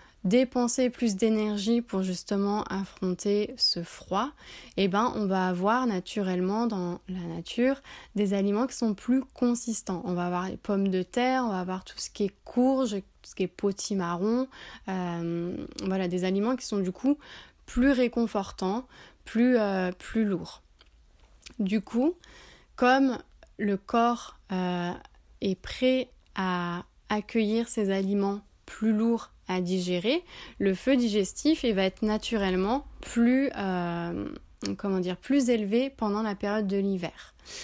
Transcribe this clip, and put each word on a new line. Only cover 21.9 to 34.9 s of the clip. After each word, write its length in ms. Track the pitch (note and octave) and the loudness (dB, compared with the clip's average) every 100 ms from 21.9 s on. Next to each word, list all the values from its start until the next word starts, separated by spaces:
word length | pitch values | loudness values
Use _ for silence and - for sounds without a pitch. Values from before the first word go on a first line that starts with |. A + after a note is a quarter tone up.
| A#3 C#4+ F4+ - - - - _ - | 0 0 0 -10 -20 -20 -20 _ 2
comme 400 | B3 C4 C4+ A3+ - - - - | 4 6 4 0 -8 -20 -20 -4
le 220 | G#3 G3 | -2 -2
corps, 580 | - A#3 A#3 - - - - | 0 2 2 0 -6 -18 -6
euh, 400 | F#3 F3+ F3+ F3 - - - _ - | -2 -2 -2 -4 -6 -14 -20 _ -6
est 180 | G3+ F#3 | -4 -4
prêt 520 | - - B3+ C4 B3+ - _ | -6 0 2 2 0 -10 _
à 500 | - F#3+ F3+ F3 F3 - _ - | -4 -2 0 -2 -6 -10 _ -4
accueillir 640 | G#3+ G#3 A#3 G#3+ A3+ A#3 | -4 0 0 2 0 0
ces 200 | - G3 | -2 0
aliments 520 | F#3+ F#3+ G3+ G3 G3+ - _ - | 0 0 0 0 -2 -8 _ -20
plus 260 | - A3 | -2 2
lourds 380 | G#3+ A3+ A3+ - - - | 2 2 0 -4 -14 -4
à 120 | F#3 | -2
digérer, 600 | F3+ F#3 F3+ F3+ G3+ D#4+ - - - - | 0 0 0 0 0 -2 -4 -14 -16 -2
le 160 | G3 F#3 | 0 2
feu 180 | - | 2
digestif, 720 | C4+ A#3 G#3 F#3+ - D4 D#4+ | 4 4 2 0 2 2 2
il 100 | B3 | 2
va 80 | G3 | 2
être 200 | F#3+ - | 0 0
naturellement 840 | G#3+ G#3+ - A3+ G3 F#3 G3 C4 - - | 0 0 0 0 0 2 0 0 -4 -14
plus, 500 | - A#3 A#3 C4 C#4 - | -4 2 4 4 2 -2
euh, 720 | G3 F3+ F3 E3+ E3+ F3 - - - _ G3 G3 | -2 -2 -2 -2 -4 -6 -8 -10 -16 _ -8 -4
comment 240 | G3+ | -2